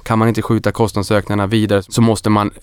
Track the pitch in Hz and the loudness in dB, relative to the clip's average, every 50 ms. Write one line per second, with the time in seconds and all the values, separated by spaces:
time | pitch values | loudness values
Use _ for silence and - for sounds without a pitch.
0 | - - 117 110 110 117 107 110 - - 117 107 - 107 98 - 117 101 - 104 | -4 -2 0 2 2 2 0 0 -2 -2 -2 0 0 -2 -2 0 -2 -2 -2 -4
1 | 98 - 110 104 95 - 101 104 101 95 113 110 107 101 101 98 95 - - - | -2 0 -2 -2 -2 -2 -4 -2 -2 0 0 0 0 2 0 -2 -2 -2 0 2
2 | 117 113 110 98 - 113 107 104 101 98 - - | 2 2 2 0 0 0 2 2 0 -2 -6 -12